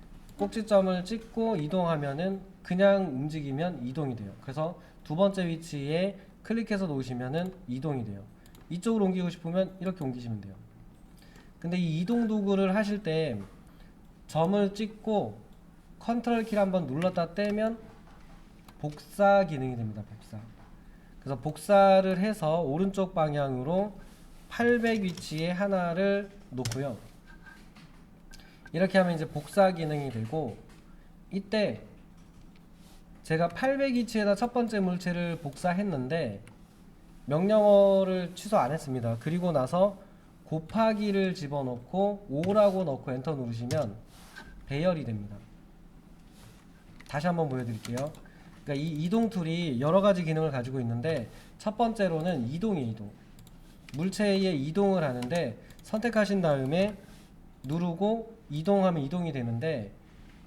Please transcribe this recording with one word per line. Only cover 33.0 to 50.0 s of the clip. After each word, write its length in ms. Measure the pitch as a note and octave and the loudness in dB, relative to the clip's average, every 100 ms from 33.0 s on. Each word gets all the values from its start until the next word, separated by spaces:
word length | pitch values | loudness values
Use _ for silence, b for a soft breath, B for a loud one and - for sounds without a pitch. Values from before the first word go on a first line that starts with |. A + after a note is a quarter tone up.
| - - | -20 -18
제가 240 | - D#3+ E3+ | -4 0 0
팔백 480 | - C4 C#4 C#4 B3 | 2 0 2 2 2
위치에다 400 | A3+ A3 G3+ G3 | 0 2 2 2
첫 180 | A#3+ | 2
번째 280 | B3 A3+ G#3+ | 0 0 0
물체를 580 | F#3 F3+ F3+ F3 F3 E3 | 0 0 -2 -2 -2 -4
복사했는데 1000 | C#3+ C3+ F3+ F3 G#3 D3 B2+ E3 C3+ G2 - - - - - - - - - | -8 -4 -2 0 0 -2 -2 -2 -2 -6 -14 -20 -20 -20 -20 -20 -20 -14 -2
명령어를 1080 | D3 F#3+ G#3+ G#3 G3+ G3 G3 F#3+ F#3 F3 - | 0 4 6 8 8 8 6 4 0 -4 -8
취소 220 | G#3+ G#3 | 0 2
안 140 | B2+ | 2
했습니다. 460 | D#3 C#3+ B2+ A#2 A2+ | 0 -4 -4 -2 -2
그리고 320 | D#3 F3 F3+ | -2 -2 0
나서 460 | E3 D#3+ F3 G3+ G3 B B B B | 0 0 2 2 0 B B B B
곱하기를 880 | - D#3 D#3+ G#3+ A3 G#3+ G#3 G3 F#3+ | -8 -8 -4 0 2 2 0 2 0
집어넣고 920 | F3+ C#3+ C#3+ C3 B2 A#2+ F#3 G3+ G3+ - | -2 -6 -4 -4 -6 -4 0 0 0 -4
오라고 540 | C#3 F3 G#3 G3+ F#3+ | -2 2 6 6 4
넣고 280 | F3 C3 - | 0 -4 -4
엔터 200 | B2+ C3 | -4 -4
누르시면 600 | D3 A#2+ A#2 A#2+ D#3 B2 G2 B B B B B - - | -4 -4 -6 -2 -2 -2 -6 B B B B B -18 -8
배열이 380 | C#3 F3+ E3 A#2 | -2 0 0 -2
됩니다. 300 | G#2+ G#2 G#2 - - - - - - - - - B B B - - - - - | -6 -8 -14 -18 -20 -20 -20 -20 -20 -20 -20 -20 B B B -20 -20 -20 -20 -8
다시 180 | C#3+ F3 | -2 0
한번 240 | E3+ D#3 | 2 0
보여드릴게요. 640 | B2+ A#2+ A2 - A#2+ D3 D#3 B B B B | -2 -4 -6 -4 -4 -4 -8 B B B B
그러니까 100 | - | -6
이 300 | C#3 D#3 D3+ | -4 -2 -2
이동 260 | E3+ A3+ A3+ | 0 2 2
툴이 500 | F#3 D#3+ E3 F3 A#2+ | 0 -2 -2 -2 0
여러 220 | C#3+ F#3 | 0 2